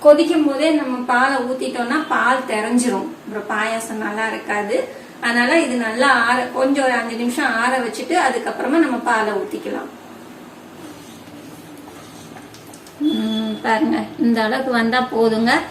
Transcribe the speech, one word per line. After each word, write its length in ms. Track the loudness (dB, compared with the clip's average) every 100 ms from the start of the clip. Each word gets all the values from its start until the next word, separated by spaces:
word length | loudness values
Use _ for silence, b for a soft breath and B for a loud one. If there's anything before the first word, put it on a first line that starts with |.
கொதிக்கும் 420 | 8 8 6 4 2
போதே 200 | 2 2 2
நம்ம 140 | 0 -4 0
பாலை 240 | 2 2 2 -2
ஊத்திட்டோம்னா 500 | -4 -4 -4 -2 -2 -2
பால் 360 | 0 2 0 0
தெரிஞ்சிரும், 560 | -4 2 2 2 0 -4 -10
அப்புறம் 260 | -10 -10 -6
பாயாசம் 500 | -4 -2 -4 -6 -6 -6
நல்லா 200 | -4 -4
இருக்காது. 440 | -4 -4 -4 0 -2 -2 B B B
அதனால 340 | -2 0 4 4
இது 100 | 2 0 -2
நல்லா 220 | 2 4 4 4
ஆற, 120 | 2 0 0
கொஞ்சம் 280 | 2 4 2
ஒரு 60 | 0
அஞ்சு 160 | -2 -2
நிமிஷம் 300 | -2 0 0 2
ஆற 100 | 2 0
வச்சுட்டு 320 | -2 -4 0 2 2
அதுக்கப்புறமா 520 | 0 -4 -4 2 4
நம்ம 140 | 4 2 0
பாலை 220 | 2 2 -2
ஊத்திக்கலாம். 500 | -4 -6 -6 -8 -10 -16 -18 -18 -18 -18 -18 -18 -20 -18 -18 -18 -18 -20 -18 -18 -18 -18 -18 -18 -18 -18 -20 -18 -18 -18 -18 -20 -20 -20 -20 -2 0
ம், 460 | 2 0 0 -2 -4 0
பாருங்க, 320 | 2 2 0 -2 0 2
இந்த 120 | 2 2
அளவுக்கு 260 | 0 0 2
வந்தா 220 | 2 2 0 2
போதுங்க. 360 | 2 4 4 2 0